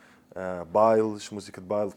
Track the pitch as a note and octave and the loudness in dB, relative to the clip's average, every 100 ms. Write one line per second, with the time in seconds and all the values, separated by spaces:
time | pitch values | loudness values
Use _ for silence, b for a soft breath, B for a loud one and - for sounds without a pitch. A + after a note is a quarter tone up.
0 | b b b - F#2 F2+ E2 F#2+ A2 A2 | b b b -10 -8 -8 -2 4 6 6
1 | A2 G#2 - G#2 G2 G2+ F#2 G#2 G#2 | 2 -4 -12 -12 -14 -18 -6 -4 -4